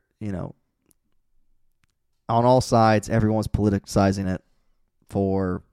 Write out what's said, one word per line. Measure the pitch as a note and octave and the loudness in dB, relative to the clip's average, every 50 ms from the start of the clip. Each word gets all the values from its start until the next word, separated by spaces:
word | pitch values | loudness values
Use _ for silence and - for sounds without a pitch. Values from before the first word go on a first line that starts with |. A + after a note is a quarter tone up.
| _ _ _ - | _ _ _ -16
you | G#2+ G#2 | -12 -10
know, | F#2+ F2+ F#2 F2+ - _ _ _ _ _ _ _ _ _ _ _ _ _ _ _ _ _ _ _ _ _ _ _ _ _ _ _ _ _ _ _ _ _ _ - | -10 -10 -10 -12 -16 _ _ _ _ _ _ _ _ _ _ _ _ _ _ _ _ _ _ _ _ _ _ _ _ _ _ _ _ _ _ _ _ _ _ -4
on | A2+ A#2 A#2+ | -2 0 2
all | B2 B2+ C3 | 4 4 2
sides, | A#2+ - B2+ A2+ A2 A2 A2 G#2 - - | 2 2 2 2 4 4 4 2 0 -2
everyone's | - A2+ A2 G#2+ A2 A2 G#2+ - | 0 0 0 0 0 -2 -2 -4
politicizing | - - G#2 G#2+ G2 F#2+ - - - G#2+ G2 G2 F#2+ G2+ G2 F#2 | -2 -2 0 0 0 -2 -4 -4 0 0 2 2 0 -2 -4 -6
it | F#2 - _ _ _ _ _ _ _ _ _ _ _ _ _ - | -6 -8 _ _ _ _ _ _ _ _ _ _ _ _ _ -8
for | - G2+ G2 F#2+ F#2+ F#2+ F#2+ F2+ F2+ F2+ - _ | -4 -4 -2 -2 -2 -2 -2 -4 -4 -6 -10 _